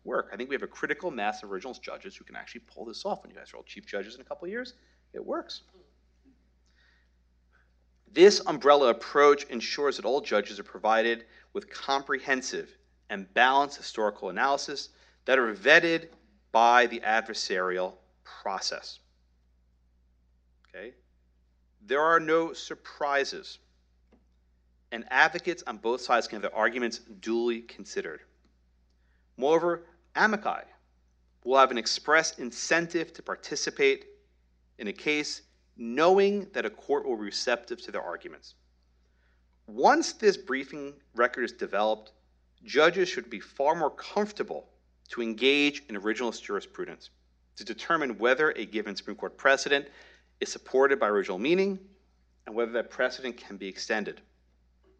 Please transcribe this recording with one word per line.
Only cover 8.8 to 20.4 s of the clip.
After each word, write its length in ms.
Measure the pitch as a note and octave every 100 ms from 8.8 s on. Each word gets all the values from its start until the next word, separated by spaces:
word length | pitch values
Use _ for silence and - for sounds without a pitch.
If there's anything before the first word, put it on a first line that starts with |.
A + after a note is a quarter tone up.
| B2
approach 560 | A2+ - D3 D3 C#3+
ensures 520 | - A#2+ - - C#3+ A#2+
that 80 |
all 160 | G#2 C#3+
judges 380 | - G#2+ G2+ G2+
are 60 |
provided 600 | G#2 F#2 G#2+ A2+ A#2 A#2 - - _
with 180 | G2+ -
comprehensive 1040 | - - C#3 C#3 C3+ C#3+ C3 B2+ F2 D2+ _ _ _ -
and 240 | G2+ F#2
balanced 420 | A#2 B2+ C#3 C#3+ -
historical 540 | - - G#2+ - G2
analysis 580 | F#2+ C3+ C#3+ - C#3 - _ _ _ -
that 120 | C3+
are 160 | A#2
vetted 540 | G2 A#2 E3 E3 E3 - - _ _ _
by 360 | A2+ A#2 B2 A#2
the 140 | A2+
adversarial 920 | G#2+ A2 A2 G#2 - F#2 F#2 F#2 F#2 - _ _
process. 720 | - - G#2 F#2+ - - - - _ _ _ _ _ _ _ _ _ _ _ _ _ _